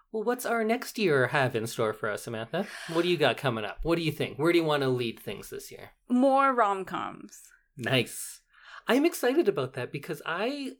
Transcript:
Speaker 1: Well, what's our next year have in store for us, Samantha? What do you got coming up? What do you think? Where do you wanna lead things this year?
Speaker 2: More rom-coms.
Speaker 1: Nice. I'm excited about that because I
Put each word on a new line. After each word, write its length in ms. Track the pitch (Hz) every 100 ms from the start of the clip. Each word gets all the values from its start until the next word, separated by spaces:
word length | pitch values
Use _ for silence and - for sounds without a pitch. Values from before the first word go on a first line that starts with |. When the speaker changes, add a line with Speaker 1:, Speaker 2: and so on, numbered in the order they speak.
| _
Speaker 1:
Well, 100 | 220
what's 220 | 214 247 -
our 180 | 233
next 340 | 220 240 - -
year 300 | 196 143 123
have 280 | 147 131 120
in 100 | 113
store 240 | - 110
for 160 | 107 110
us, 140 | 104
Samantha? 420 | - 113 113 165 220 - -
What 80 | 165
do 80 | 175
you 80 | 170
got 180 | 143 113
coming 300 | 139 113 104
up? 140 | -
What 140 | 156 170
do 40 |
you 80 | 160
think? 240 | 156 120 107
Where 140 | 160
do 60 | 175
you 40 | 160
wanna 240 | 147 135
lead 300 | 127 120 107
things 300 | - 101 -
this 220 | - -
year? 200 | 113 - _ _
Speaker 2:
More 460 | 247 269 269 269
rom-coms. 880 | 247 208 196 381 170 98 - 208 - - _ _ -
Speaker 1:
Nice. 640 | 110 127 113 - - - _ _ - - -
I'm 180 | 240 330
excited 440 | 339 247 277 214
about 240 | 151 127
that 180 | - 123
because 300 | 143 - 156 -
I 460 | 165 226 285 269 -